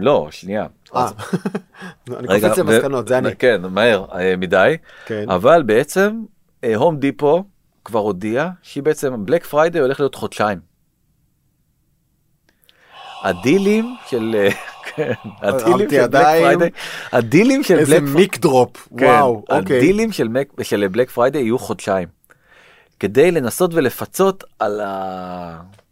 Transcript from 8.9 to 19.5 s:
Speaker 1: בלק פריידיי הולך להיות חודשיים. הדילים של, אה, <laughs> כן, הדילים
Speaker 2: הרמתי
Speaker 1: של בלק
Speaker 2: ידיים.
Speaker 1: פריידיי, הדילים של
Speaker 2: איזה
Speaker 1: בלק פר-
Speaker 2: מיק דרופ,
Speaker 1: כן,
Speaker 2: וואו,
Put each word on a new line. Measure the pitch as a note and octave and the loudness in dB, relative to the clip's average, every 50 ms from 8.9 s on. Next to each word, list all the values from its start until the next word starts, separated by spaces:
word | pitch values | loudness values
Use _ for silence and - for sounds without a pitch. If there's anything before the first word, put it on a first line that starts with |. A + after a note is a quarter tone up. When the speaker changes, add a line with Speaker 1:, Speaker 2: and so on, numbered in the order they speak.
| D3+ - - C#3 B2+ A2+ G2 | -2 -2 -4 -6 -6 -6 -4
Speaker 1:
בלק | F2+ C3+ - - | -2 -2 -2 -2
פריידיי | - - D3 D#3 E3+ E3+ E3 | -2 0 2 2 2 2 0
הולך | C3+ B2+ C3+ - | 0 0 0 0
להיות | C#3+ C3+ - | -2 -4 -4
חודשיים. | - - - - - G#2+ G#2+ G2+ E2+ - _ _ _ _ _ _ _ _ _ _ _ _ _ _ _ _ _ _ _ _ _ _ _ _ _ _ _ _ _ _ _ _ _ _ _ _ _ _ _ _ _ _ _ _ _ - - - - - - - | -4 -10 -8 -4 -2 -2 -2 -2 -4 -10 _ _ _ _ _ _ _ _ _ _ _ _ _ _ _ _ _ _ _ _ _ _ _ _ _ _ _ _ _ _ _ _ _ _ _ _ _ _ _ _ _ _ _ _ _ -20 -20 -20 -20 -16 -8 -6
הדילים | G2 F#2 F2+ F#2+ B2 D#3+ G3 G3 G3+ G#3 A3 A3+ B3 B3+ A#3+ - - | -6 -4 -2 0 0 2 2 2 2 0 0 -2 -4 -8 -16 -10 -8
של, | C3+ A#2 A2 A2+ A2+ G#2+ | -6 -4 -2 -2 0 2
אה, | G2+ G2+ - - - - | 2 0 0 -2 -6 -16
<laughs> | - - - - - | -18 -18 -16 -12 -8
כן, | - D#3 - B2+ - - A2 - - - | -6 -6 -6 -6 -8 -10 -14 -14 -6 -4
הדילים | - C3+ C3 A#2 E3+ - | -4 -2 0 2 2 2
Speaker 2:
הרמתי | - G#3 D4 C#3+ | 2 2 2 2
Speaker 1:
של | C3+ | 2
בלק | B2 | 2
Speaker 2:
ידיים. | A#2+ C3+ C#3 C#3+ D3+ D#3 E3 D#3 | 2 4 4 4 4 4 4 4
Speaker 1:
פריידיי, | C#3 - - E3+ F3 - - - - - - - - - | 4 4 2 0 -2 -4 -6 -14 -14 -14 -14 -8 -4 -2
הדילים | B2 A#2 A2 A#2+ E3+ A3 C4 C4+ C4+ - | -2 0 2 4 4 4 4 4 2 2
של | - F3+ D3 | 2 2 4
Speaker 2:
איזה | D#3 C3+ D#3 E3+ | 4 4 4 4
Speaker 1:
בלק | C#3+ C#3 | 2 2
פר- | C#3 | 2
Speaker 2:
מיק | D#3+ G3 F#3 - - | 2 2 2 2 0
דרופ, | - D#3+ C3 B2+ B2 A#2+ - - - _ - A#2+ | 0 2 4 4 2 2 0 -8 -20 _ -4 2
Speaker 1:
כן, | C3 | 4
Speaker 2:
וואו, | B2+ B2 D3 C#3+ B2+ A#2 G#2+ G#2 - | 4 6 6 4 2 0 -2 -4 -2